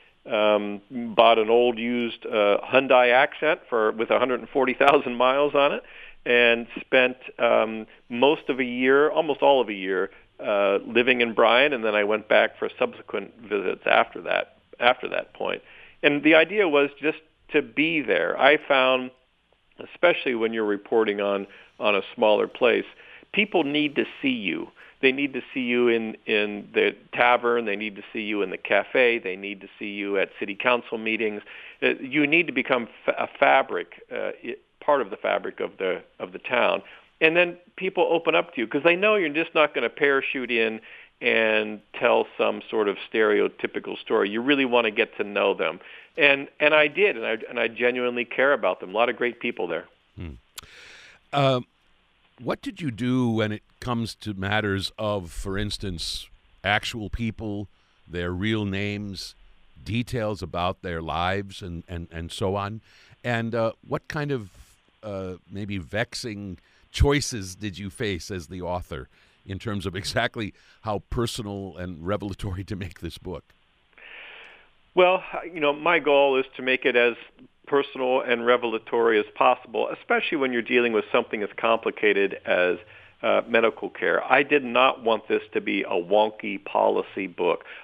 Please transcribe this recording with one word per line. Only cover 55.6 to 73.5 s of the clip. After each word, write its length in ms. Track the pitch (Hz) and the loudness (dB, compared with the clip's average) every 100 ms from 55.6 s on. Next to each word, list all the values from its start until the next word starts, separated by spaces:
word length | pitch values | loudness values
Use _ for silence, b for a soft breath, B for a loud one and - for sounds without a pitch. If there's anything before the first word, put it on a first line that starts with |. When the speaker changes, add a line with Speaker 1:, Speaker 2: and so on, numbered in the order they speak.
| 107 - 101 85 - - - _ _ _ | -4 -6 -6 -6 -6 -10 -12 _ _ _
Speaker 2:
actual 440 | 95 104 - 120 101 | -2 -2 -2 -8 -8
people, 600 | - 113 - 110 101 104 _ _ _ - | -4 -4 -4 -6 -8 -10 _ _ _ -12
their 240 | 85 87 | -6 -4
real 340 | 90 107 110 | -2 -2 -2
names, 680 | 104 95 104 104 104 92 - - - _ _ - | -2 -4 -4 -6 -8 -12 -14 -18 -20 _ _ -16
details 580 | - 117 120 127 107 101 | -6 -6 -4 -4 -4 -6
about 400 | 85 87 87 95 | -8 -4 -4 -4
their 180 | 92 82 | -6 -6
lives, 600 | 82 76 90 101 98 95 | -4 -2 -2 -2 -6 -12
and, 220 | 92 85 - | -12 -10 -10
and, 200 | 87 85 | -10 -10
and 220 | 82 82 | -10 -10
so 240 | - 98 101 | -4 -2 -2
on? 240 | 101 110 b b b b | -4 -10 b b b b
And, 320 | 123 117 113 | -6 -4 -2
uh, 180 | 117 139 - - | -2 -2 -4 -8
what 220 | 143 - | -10 -8
kind 240 | 156 147 | -8 -4
of, 180 | 135 98 - - _ _ _ | -6 -8 -20 -20 _ _ _
uh, 320 | 107 98 95 87 - | -10 -8 -8 -12 -14
maybe 280 | 98 104 101 | -12 -8 -8
vexing 800 | 78 101 120 - 123 104 101 87 b b b | -6 -4 -4 -6 -10 -10 -10 -14 b b b
choices 640 | - 143 143 - 117 92 | 2 2 2 -2 -8 -10
did 240 | 92 104 87 | -10 -12 -10
you 120 | 98 | -12
face 400 | - 110 87 - | -8 -6 -6 -8
as 180 | 95 73 | -10 -10
the 120 | 92 | -10
author 480 | 87 90 87 71 64 b b b - | -8 -8 -8 -12 -14 b b b -12
in 120 | 95 | -10
terms 280 | 117 104 90 | -6 -6 -6
of 100 | 90 | -6
exactly 560 | - 131 117 - 101 - b b | -4 -2 -2 -4 -8 -10 b b
how 200 | 113 101 - | -6 -6 -4
personal 640 | - 117 - 104 101 95 80 | -4 -2 -4 -8 -8 -10 -10
and 300 | 90 80 85 | -10 -8 -4
revelatory 580 | 101 101 101 104 92 | -4 -4 -8 -8 -8
to 120 | 92 98 | -8 -8
make 240 | 95 - | -10 -10
this 180 | 82 - | -12 -12
book? 260 | 90 80 - | -12 -12 -14